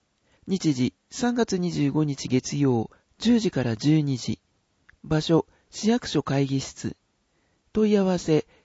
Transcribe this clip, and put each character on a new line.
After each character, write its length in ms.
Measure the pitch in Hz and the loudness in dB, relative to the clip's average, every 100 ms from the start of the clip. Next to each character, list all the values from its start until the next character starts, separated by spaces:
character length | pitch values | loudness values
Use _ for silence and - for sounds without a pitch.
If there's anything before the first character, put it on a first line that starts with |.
| _ _ _ _ - | _ _ _ _ -6
日 300 | 185 160 127 | -2 0 2
時、 180 | 127 - _ | 0 -4 _
三 240 | - 240 | -4 -2
月 240 | 240 226 185 | 0 0 -2
二 140 | 175 | -2
十 180 | 156 143 | 0 0
五 140 | 143 | 0
日 240 | 151 135 - | -2 -4 -2
月 280 | 127 - 143 | -2 0 0
曜、 360 | 139 117 107 _ _ - | 2 0 -2 _ _ -4
十 220 | 220 240 | 2 2
時 100 | 202 | 2
か 140 | 139 | -2
ら 120 | 120 113 | -2 0
十 240 | 139 156 | 2 2
二 140 | 143 127 | 2 -4
時。 240 | - - _ _ _ _ _ _ | -4 -8 _ _ _ _ _ _
場 180 | - 156 | -4 -2
所、 260 | 156 165 - _ _ | 2 2 0 _ _
市 180 | - 208 | -4 0
役 180 | 240 - | 0 0
所 140 | 156 | -4
会 240 | - 139 139 | 0 0 0
議 140 | 135 | -2
室。 360 | - - 110 - _ _ _ _ _ _ _ | -6 -10 -10 -10 _ _ _ _ _ _ _
問 200 | 214 214 | 0 2
い 60 | 208 | 2
合 60 | |
わ 160 | 185 175 | 2 0
せ、 260 | - 151 - _ | 2 0 0 _